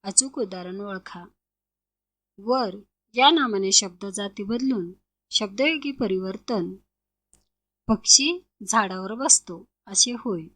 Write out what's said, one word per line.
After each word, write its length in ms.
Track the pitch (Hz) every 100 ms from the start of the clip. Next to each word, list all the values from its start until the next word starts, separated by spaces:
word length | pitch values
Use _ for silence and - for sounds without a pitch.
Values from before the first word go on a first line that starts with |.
अचूक 360 | 196 196 269 285
उदाहरण 400 | 196 185 180 190
ओळखा. 460 | 202 190 - 175 170 _ _ _ _ _ _ _ _ _ _ -
वर 380 | 208 262 220 196 - _ _
या 160 | 240 269
नामाने 400 | 330 254 202 190
शब्दजाती 720 | 190 196 180 202 190 202 196
बदलून 480 | 202 240 269 226 175 190 _ _ _
शब्दयोगी 600 | - 208 202 294 320 285
परिवर्तन 840 | 269 220 185 185 202 - 220 175 190 _ _ _ _ _ _ _ _ _ _ -
पक्षी 520 | 220 - - 285 359 _ _ 202
झाडावर 460 | 233 196 185 190
बसतो 520 | 226 277 - - 175 208 _
असे 260 | - 196 240
होईल. 360 | 240 240 175 160